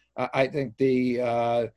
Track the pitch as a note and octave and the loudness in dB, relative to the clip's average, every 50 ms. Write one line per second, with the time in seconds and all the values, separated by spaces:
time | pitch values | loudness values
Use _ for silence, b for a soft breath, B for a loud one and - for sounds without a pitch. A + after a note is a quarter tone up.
0 | b b _ - B2+ - - C3+ C3+ B2+ - D3 C3+ A#2 A2 - C3+ C3+ B2+ B2+ | b b _ -6 -4 -2 0 0 0 0 0 -2 -4 -4 -2 0 2 2 4 2
1 | B2+ B2+ A#2+ A#2+ B2 A#2+ A#2 A#2+ A#2 A#2 A#2 A#2+ A#2 G#2+ - | 2 0 0 0 -2 -2 0 0 0 0 0 0 -2 -2 -6